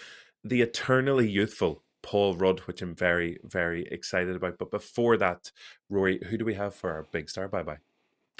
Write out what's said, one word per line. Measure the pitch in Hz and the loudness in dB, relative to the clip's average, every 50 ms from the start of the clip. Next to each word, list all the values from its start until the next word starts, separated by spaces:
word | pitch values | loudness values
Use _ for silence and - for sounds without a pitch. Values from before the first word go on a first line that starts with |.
| - - - - - _ _ _ - | -20 -20 -20 -20 -20 _ _ _ -6
the | 107 127 120 | 0 2 2
eternally | 117 117 - - - - 131 127 131 139 139 131 120 107 | 2 2 0 -2 0 2 4 4 4 4 4 4 4 4
youthful | 98 98 104 101 - - 101 82 73 - _ _ _ _ | 4 2 2 2 0 0 0 0 0 -2 _ _ _ _
Paul | - - - 101 101 98 92 | -6 0 2 4 4 4 2
Rudd, | 85 95 95 92 - | 4 4 4 2 2
which | - - 90 - | -2 -10 -10 -8
I'm | 95 87 82 | -8 -8 -4
very, | - 90 87 87 87 85 85 85 - - | 0 2 2 2 2 0 -2 -4 -8 -10
very | - - 92 85 85 85 85 82 - | -6 -4 -2 -2 -2 -2 -4 -6 -8
excited | - 90 - - - 92 90 90 92 | -10 -10 -8 -4 -2 0 0 0 -2
about. | 90 92 90 87 | -4 -4 -6 -6
But | - - - | -6 -8 -6
before | - 104 - - - - 120 117 113 | -6 -8 -8 -6 -2 2 4 4 4
that, | 101 101 90 87 - - - - - - - - _ _ - | 4 4 2 0 -2 -8 -16 -18 -20 -20 -20 -20 _ _ -2
Rory, | 101 98 95 95 95 - - | 0 2 2 2 2 0 -2
who | 92 113 | -4 -4
do | 110 113 | -2 -2
we | 110 101 | -2 -4
have | 95 101 101 - | -4 -4 -6 -6
for | - - 90 | -6 -6 -6
our | 80 78 76 - | -4 -6 -6 -6
Big | - 82 73 - | -6 -6 -6 -6
Star | - 95 95 98 | -8 -8 -6 -4
Bye-Bye? | 101 92 80 78 78 76 _ _ _ _ _ _ _ _ _ _ _ - | -4 -6 -6 -6 -10 -12 _ _ _ _ _ _ _ _ _ _ _ -20